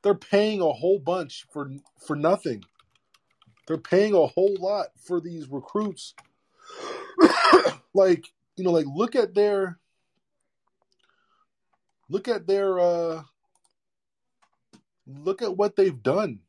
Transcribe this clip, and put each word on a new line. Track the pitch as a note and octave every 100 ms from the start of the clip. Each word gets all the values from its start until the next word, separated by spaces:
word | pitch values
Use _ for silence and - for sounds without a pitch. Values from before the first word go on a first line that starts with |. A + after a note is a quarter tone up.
They're | G3+
paying | G3 - G3+ G#3+ G#3
a | E3
whole | C#3+ E3+ G3
bunch | C#3+ F3+ D3 - -
for, | D3+ C3+ C#3 _ _ -
for | D3
nothing. | D#3 F#3+ D#3 A2 - _ _ _ _ _ _ _ _ _ -
They're | D#3+
paying | - F3+ G#3+
a | G3 C#3+
whole | - G3 F#3+
lot | F#3 G#3 E3 _ -
for | F3
these | E3 E3 C3+
recruits. | C3+ - G#3 G#3+ - - -
<coughs> | _ _ _ _ - - - - - - E4+ - E4 E4+ - - _ G3
Like, | F#3+ F3 - _ _ -
you |
know, | F#3
like, | E3+ C#3+
look | D3 A#3 C4
at | G3+ F#3
their, | G#3 G3+ F#3 E3+ _ _ _ _ _ _ _ _ _ _ _ _ _ _ _ _ _ _ _ _ _ _ _
look | F#3+ B3
at | G#3+ E3+
their, | G3 G3 F3+
uh, | F3 E3+ E3+ D#3+ D3 _ _ _ _ _ _ _ _ _ _ _ _ _ _ - _ _ -
look | C#3 D#3 G4
at | A3 F#3
what | G3+ G3+
they've | F#3+ C3
done. | B2+ E3+ G3+ G#2